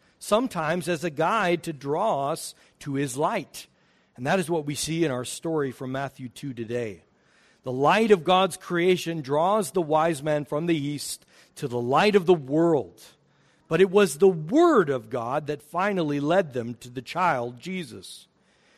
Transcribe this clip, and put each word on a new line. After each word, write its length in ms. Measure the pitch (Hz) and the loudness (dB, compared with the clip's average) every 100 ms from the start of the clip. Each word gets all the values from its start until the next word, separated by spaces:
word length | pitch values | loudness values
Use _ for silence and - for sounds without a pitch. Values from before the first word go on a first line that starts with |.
| _ _ | _ _
sometimes 680 | - 208 262 175 151 180 160 | 0 0 0 -4 -4 -2 -2
as 160 | 165 | -4
a 60 | 170 | -4
guide 540 | 143 160 220 185 175 | -2 0 2 0 0
to 100 | 170 | -4
draw 580 | 147 139 156 220 147 139 | -10 -4 -2 0 0 -2
us 240 | 160 - - _ _ | -4 -8 -16 _ _
to 140 | 147 | -6
His 240 | 135 139 127 | -4 -4 -2
light. 500 | 165 220 135 - - _ _ _ _ - | -2 -2 -8 -14 -20 _ _ _ _ -8
And 100 | 131 | -2
that 140 | 190 | 0
is 100 | 156 | 0
what 160 | 170 147 | -2 -2
we 100 | 143 | -6
see 280 | - 165 | -4 0
in 80 | 160 | 0
our 140 | 127 120 | -2 -6
story 480 | - 170 160 139 | -8 -4 -2 -2
from 180 | 117 127 | -6 -8
Matthew 380 | 135 135 - 127 | -6 -8 -10 -16
two 240 | - 143 | -12 -10
today. 500 | 117 110 120 110 87 _ _ _ _ _ _ | -8 -6 -6 -6 -10 _ _ _ _ _ _
The 80 | 127 | -8
light 400 | 127 143 196 226 | 0 4 4 6
of 120 | 202 | 4
God's 320 | 151 185 190 - | 4 2 2 -2
creation 640 | - 175 180 180 165 165 | -6 0 2 2 0 -6
draws 520 | 131 147 175 214 160 | -2 0 2 2 0
the 100 | 185 | -2
wise 420 | 156 156 165 151 | 0 2 2 0
man 220 | 151 151 143 | -2 -2 -2
from 220 | 147 170 | -4 0
the 100 | 165 | -2
east 480 | 143 147 - - _ _ _ - | -2 -6 -8 -12 _ _ _ -10
to 120 | 143 | -6
the 140 | 120 | -4
light 340 | 120 143 208 196 | 0 2 4 4
of 100 | 170 | 4
the 80 | |
world. 720 | 175 131 151 170 151 92 - - _ _ _ _ _ - | 2 2 2 4 4 0 -12 -20 _ _ _ _ _ -2
But 140 | 165 | 2
it 100 | 190 | 4
was 280 | 196 196 147 | 6 4 6
the 100 | 190 | 4
word 600 | 175 156 277 349 302 151 | 4 0 4 6 6 4
of 200 | 131 113 | 0 -4
God 380 | 127 117 147 147 | -6 -4 -4 -4
that 140 | 147 | -8
finally 600 | - 170 202 190 156 143 | -8 -4 -2 0 -2 -2
led 320 | 147 180 165 | 2 2 2
them 220 | 123 117 117 | -2 -6 -8
to 140 | 123 | -12
the 120 | 127 | -14
child, 580 | 123 165 180 135 120 123 | -10 -2 0 0 -4 -10
Jesus. 720 | 165 185 143 104 - - - _ _ _ _ | -10 -10 -10 -14 -18 -20 -20 _ _ _ _